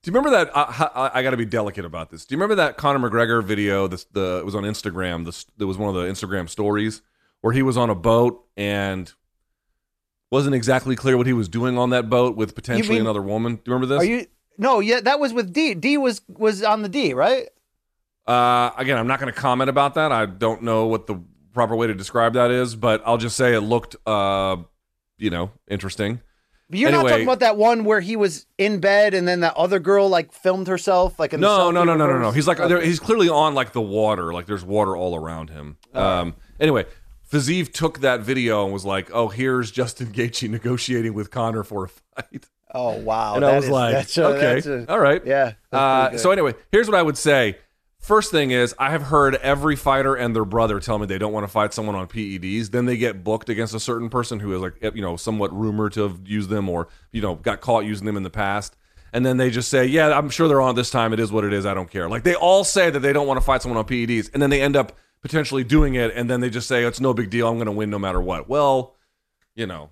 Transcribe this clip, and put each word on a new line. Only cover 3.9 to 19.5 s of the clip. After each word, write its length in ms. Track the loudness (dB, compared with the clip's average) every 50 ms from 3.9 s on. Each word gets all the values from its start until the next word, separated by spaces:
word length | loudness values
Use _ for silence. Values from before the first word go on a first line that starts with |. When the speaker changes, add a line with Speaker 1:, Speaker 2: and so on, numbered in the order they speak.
| -4 -8 -12
Speaker 1:
the, 340 | _ _ -2 -2 -2 -2 -4
it 60 | -4
was 100 | -6 -6
on 100 | -6 -4
Instagram. 600 | -6 -6 -6 -8 -8 -6 -4 -4 -4 -4 -6 -8
This, 220 | -10 -12 -14 -18 _ _ _
it 60 | -4
was 140 | -4 -4 -4
one 100 | -4 -4
of 60 | -2
the 160 | -2 -4 -4
Instagram 380 | -6 -8 -6 -6 -4 -6 -6 -6
stories 540 | -6 -4 -2 0 0 0 -2 -2 -6 -8 _ _ _ _ _ _ _ _
where 120 | -2 0
he 100 | 2 2
was 140 | 2 2 2
on 120 | 0 0 0
a 60 | 0
boat 500 | 0 2 4 4 6 4 4 0 -4 _ _ _
and 560 | -6 -4 -4 -2 -2 -2 -4 -4 -6 -8 -12 -18 _ _ _ _ _ _ _ _ _ _ _ _ _ _ _ _ _ _ _ _ _ _ _
wasn't 240 | 0 0 2 2 0
exactly 420 | 0 2 2 0 0 0 -2 -4
clear 200 | -2 2 2 2
what 100 | 4 4
he 60 | 2
was 160 | 2 0 -2 -2
doing 300 | -2 -2 -2 0 0 0
on 120 | 0 2
that 180 | 2 0 0 2
boat 260 | 2 2 2 2 2
with 180 | -2 -4 -4 -4
potentially 340 | -14 -8 -4 -2 -2 0 0
Speaker 2:
You 40 | 0
mean, 60 | 0
Speaker 1:
another 200 | 0 0 -2 -2
woman. 340 | -2 -2 -4 -2 -2 -4 -6
Do 60 | -6 _
you 80 | -4 -2
remember 200 | -2 0 0 0
this? 80 | 0
Speaker 2:
are 80 | 0 0
you, 160 | 0 -4 -6 _ _ _ _ _ _ -2
no, 220 | 0 2 2 2
yeah, 200 | 2 0 0 0
that 200 | 2 0 0 2
was 120 | 0 -2
with 200 | -2 -2 -4 -2
D. 220 | -2 0 0 0 -2
D 220 | -2 0 0 0
was, 240 | 2 0 0 -2 -4 _ -20
was 340 | -8 0 0 0 0 0
on 200 | 0 0 0 0
the 60 | -2 -4
D, 260 | -2 -2 -2 0 0
right? 340 | 2 2 2 2 0 -2 -8 _ _ _ _ _ _ _ _ _ _ _ _ _ _ _
Speaker 1:
Uh, 440 | 0 2 4 4 4 4 4 2 0 -2
again, 220 | -4 -2 0 0 0
I'm 80 | 0
not 120 | 0 -2 -2
gonna 120 | -4 -8
comment 380 | -8 -4 0 0